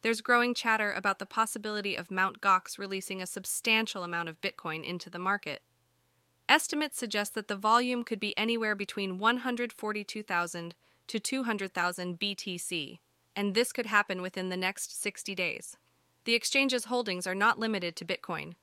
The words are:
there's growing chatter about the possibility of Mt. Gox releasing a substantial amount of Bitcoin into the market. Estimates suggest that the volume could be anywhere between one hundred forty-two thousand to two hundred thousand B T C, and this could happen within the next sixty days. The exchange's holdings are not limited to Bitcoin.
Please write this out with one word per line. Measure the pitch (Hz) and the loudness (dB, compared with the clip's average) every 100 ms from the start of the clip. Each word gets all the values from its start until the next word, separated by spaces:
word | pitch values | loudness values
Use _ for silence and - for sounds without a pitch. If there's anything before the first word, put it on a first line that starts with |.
there's | 226 226 | 0 -2
growing | - 240 240 | 4 6 6
chatter | 240 233 220 208 | 2 2 2 2
about | 202 196 196 | 0 0 0
the | 196 | -2
possibility | - 220 226 214 208 202 - | 0 0 0 -4 -4 -2 -4
of | 175 | -4
Mt. | 190 190 - | 0 0 2
Gox | 202 185 - - | 4 4 4 -10
releasing | 196 190 - 190 | -6 -6 -6 -8
a | 185 | -6
substantial | - 185 - - 220 220 202 175 | -8 -6 -2 2 2 2 -4 -4
amount | 170 165 | -4 -4
of | 160 | -4
Bitcoin | 190 - 165 156 | -6 -4 -6 -6
into | 143 180 175 | -4 -6 -8
the | 175 | -4
market. | 185 202 - 143 _ _ _ _ _ _ _ _ - | -2 -2 -2 -10 _ _ _ _ _ _ _ _ 6
Estimates | 285 - 294 302 - | 6 6 -2 -2 -4
suggest | 233 208 208 | -2 -2 -2
that | - 202 | -4 -4
the | 196 | -2
volume | 214 233 247 247 233 | 6 6 6 0 -2
could | 214 | -2
be | 208 - | -2 0
anywhere | 220 233 220 208 | 0 2 0 -2
between | 202 - 196 185 | -4 -4 -4 2
one | 214 247 | 2 2
hundred | 254 240 240 | 0 -2 -4
forty-two | - 214 214 202 220 | -4 -4 -4 -6 -8
thousand | 208 175 175 175 170 - _ _ - | -2 0 0 -4 -8 -12 _ _ -6
to | 220 | -4
two | - 262 | -2 -2
hundred | 233 208 190 | 0 -2 -2
thousand | - 175 175 180 170 | 0 0 0 -6 -2
B | 202 | -2
T | 202 - 175 | -2 -6 -6
C, | - 175 139 180 _ _ _ - | -4 -4 -6 -12 _ _ _ -2
and | 202 | 0
this | 196 240 | 2 2
could | - 220 | 0 2
happen | 208 208 185 | 4 4 -2
within | 180 190 185 | -4 -4 -4
the | 185 | 0
next | 185 196 - - | -2 -2 -8 -6
sixty | 208 - - 190 | -6 -6 -8 -4
days. | 175 - - - _ _ _ _ | -4 -4 -12 -18 _ _ _ _
The | - | 0
exchange's | 233 - 277 277 247 220 | 2 4 4 4 2 0
holdings | 247 220 180 185 | 0 0 -2 -2
are | 190 | 4
not | 214 - | 4 4
limited | 226 208 175 170 | 2 0 -2 -6
to | 170 | -4
Bitcoin. | 190 - 160 151 175 | -4 -2 -6 -6 -12